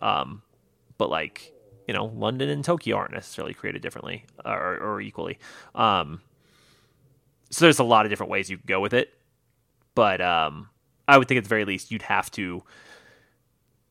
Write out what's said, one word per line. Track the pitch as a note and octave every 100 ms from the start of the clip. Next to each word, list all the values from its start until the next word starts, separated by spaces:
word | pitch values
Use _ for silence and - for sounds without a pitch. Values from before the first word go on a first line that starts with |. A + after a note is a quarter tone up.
um, | - E2+ C2 G2 - _ _ _ _ -
but, | A2
like, | D#2+ D#2 - - - - - -
you |
know, | G2+ A2
London | A2 G#2+ B2+ C3+
and | D3 C#3+
Tokyo | E3+ - G2+
aren't | F#2+
necessarily | - - - -
created | - G#2 F#2+
differently | - - - - - - A2+
or, | G2+ F2+ F2+
or | G#2+ G2+
equally. | G#2 - E2+ - - - - -
Um, | A2+ G2 D2+ E2 _ _ _ _ _ _ _ _ _ _ _ _ -
so | - E3
there's | C#3+
a |
lot | A#2+ A2+ G#2+
of |
different | G#2 F#2
ways | G2 F#2+
you | F#2+
can | -
go | F#2+
with | G2+
it, | A#2+ - _ _ _ _ _ _ _ _ -
but, | G#2 F#2
um, | F2+ E2+ D#2 D2+ D2 _ _ _ -
I | C#3
would | B2+
think | B2+
at |
the | F#2
very | A2 G2+
least | F#2+ -
you'd | A2
have | - G#2 -
to | - F#2+ F2+ - - - - - - _ _ _ _ _ _ _